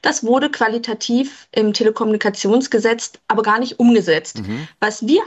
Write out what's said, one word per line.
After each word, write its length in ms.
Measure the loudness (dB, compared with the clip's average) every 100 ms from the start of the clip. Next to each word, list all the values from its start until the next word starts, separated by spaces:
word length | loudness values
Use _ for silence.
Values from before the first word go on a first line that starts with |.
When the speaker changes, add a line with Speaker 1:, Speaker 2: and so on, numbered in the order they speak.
Speaker 1:
Das 240 | -4 -2
wurde 260 | 0 0 0
qualitativ 960 | 0 -2 -2 -4 -6 -2 -2 -2 -8 -6
im 200 | -2 0
Telekommunikationsgesetz 1400 | 2 0 0 0 0 -2 -2 0 0 2 0 0 -2 -6 -8 -2
aber 140 | 0
gar 180 | 2 0
nicht 180 | -2 2
umgesetzt. 640 | 4 4 4 0 -2 -10
Speaker 2:
Mhm. 260 | -8 -8 -10 _
Speaker 1:
Was 260 | -4 -2 0
wir 160 | 2